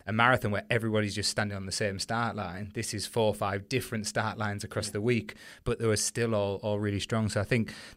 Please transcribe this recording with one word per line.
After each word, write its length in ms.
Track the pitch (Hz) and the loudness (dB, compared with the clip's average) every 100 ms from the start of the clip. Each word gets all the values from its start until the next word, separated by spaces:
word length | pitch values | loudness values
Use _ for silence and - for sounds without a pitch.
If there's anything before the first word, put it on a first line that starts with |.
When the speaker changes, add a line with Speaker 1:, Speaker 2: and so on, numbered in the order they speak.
| - | -2
Speaker 1:
a 40 | |
marathon 380 | 110 123 127 110 | 4 6 6 2
where 140 | 98 104 | -2 0
everybody's 440 | 120 113 107 104 | 0 2 2 2
just 160 | 104 - | 0 -2
standing 260 | - 104 98 | 0 -2 -2
on 100 | 95 | -4
the 60 | |
same 280 | - 104 98 | -2 -2 -2
start 340 | - 113 113 | -2 0 0
line. 380 | 101 92 90 104 | -2 -6 -6 -6
This 180 | 117 107 | -6 -4
is 140 | 104 - | -4 -2
four 200 | 120 107 | 2 2
or 60 | |
five 340 | 104 101 98 - | 2 0 -2 0
different 400 | 127 - 113 101 | -2 -2 -4 -2
start 300 | 117 107 92 | -2 -2 -2
lines 260 | 104 104 | -2 -4
across 220 | - 107 101 | -6 -4 -4
Speaker 2:
Yeah. 60 | |
Speaker 1:
the 60 | 104 | -2
week, 340 | 117 117 107 - - - | 2 2 0 -10 -18 -8
but 160 | - 117 | -4 0
they 80 | 113 | 2
were 100 | 104 | 2
still 380 | - 120 117 | 0 0 2
all, 220 | 107 101 98 | 2 0 0
all 160 | 107 104 | -2 0
really 180 | 104 101 | 0 -2
strong. 280 | - 113 107 | 0 0 2
So 120 | 107 | 0
I 40 | |
think 280 | 95 123 107 - - | 2 2 0 -6 -10